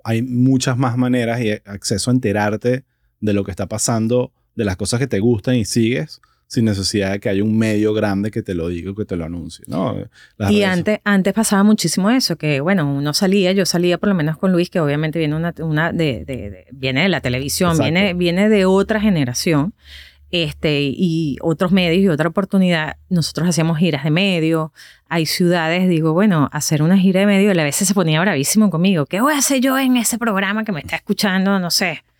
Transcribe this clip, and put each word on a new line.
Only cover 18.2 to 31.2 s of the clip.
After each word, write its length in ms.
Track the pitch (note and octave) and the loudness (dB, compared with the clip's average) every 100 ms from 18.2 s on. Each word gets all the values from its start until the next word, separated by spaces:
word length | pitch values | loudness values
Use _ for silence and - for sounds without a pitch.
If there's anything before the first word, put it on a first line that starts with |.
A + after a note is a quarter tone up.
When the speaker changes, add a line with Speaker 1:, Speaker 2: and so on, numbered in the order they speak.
| F3 F3 G#3+ | 0 2 2
Speaker 2:
de 160 | G#3 F#3 | 4 4
otra 340 | F#3+ G3 G#3+ | 2 2 0
generación, 720 | G#3+ E3+ B2 B2 F3+ D3 E3+ - - - - _ - | 2 2 0 -2 0 0 0 -6 -16 -20 -20 _ -6
este, 520 | F3 D3+ - E3 C#3+ C#3+ | -4 -4 -4 -2 0 0
y 440 | - F3+ D#3+ D3+ - | 0 0 0 -2 -2
otros 320 | E3 D3+ F3+ | -2 -2 0
medios 300 | F#3+ F3 F3 | 2 2 2
y 60 | G3 | 2
otra 200 | D3 E3 | 2 0
oportunidad. 680 | F3+ F#3+ G3 F3+ E3 D3+ - - | -2 0 2 2 0 -2 -8 -4
Nosotros 400 | F3+ - - F3 | -2 -2 -2 0
hacíamos 300 | E3 E3 D#3 | 2 0 2
giras 260 | F3+ C#3 | 0 0
de 60 | D#3+ | 0
medio, 640 | D#3+ G3 F3 D#3+ E3 D#3 - - - - | 0 2 0 0 0 -2 -10 -20 -20 -4
hay 160 | E3+ | -2
ciudades, 640 | D#3 - F3 F3 D#3+ F3+ F#3 | -2 0 2 2 0 0 2
digo, 240 | E3 D#3+ | 2 2
bueno, 380 | E3 G#3+ E3 C3+ | 2 2 2 0
hacer 300 | D3 - D3+ | -2 -2 0
una 160 | D#3 F#3+ | 4 4
gira 220 | F#3+ F#3 | 4 4
de 60 | G#3 | 4
medio, 240 | G3 G#3 | 4 4
él 100 | F3 | 2
a 40 | |
veces 240 | D3 - G3+ | 0 0 0
se 60 | |
ponía 260 | G3 E3 D#3 | 0 2 2
bravísimo 480 | G3 C#3+ C#3+ G#3+ G#3 | 2 0 0 2 2
conmigo, 380 | D#3+ F#3+ F3 C#3 | 2 2 2 0
"¿Qué 160 | F#3 | 0
voy 100 | C#4 | 0
a 60 | C#4+ | 0
hacer 220 | - C4+ | 0 0
yo 160 | C4+ C4+ | 0 2
en 180 | C4 B3 | 2 2
ese 220 | G#3 A#3 | 0 -2
programa 460 | A#3 G3 G3 G#3+ | -2 -2 -2 -2
que 80 | A3 | -4
me 80 | D#3 | -6
está 160 | - E3 | -6 -6
escuchando, 600 | - G3+ | -4 -2